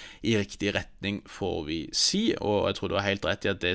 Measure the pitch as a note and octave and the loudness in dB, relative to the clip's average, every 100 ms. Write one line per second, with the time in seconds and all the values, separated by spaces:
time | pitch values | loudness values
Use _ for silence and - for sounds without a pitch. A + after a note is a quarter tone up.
0 | - - - A2 G2 - G2 F#2+ F2+ - | -16 -4 2 2 2 -2 -2 -2 -4 -6
1 | G2 G2+ - - F#2+ F2 D2+ E2 C#2 - | -4 -4 -6 -6 -2 -2 -2 -4 -2 2
2 | - F#3+ A3+ - - G#2 F2+ G2 G2 F#2 | 2 4 2 0 2 2 2 0 -2 0
3 | G2+ G2 E2+ G2+ F#2+ F#2+ F2 | 0 0 0 0 0 0 0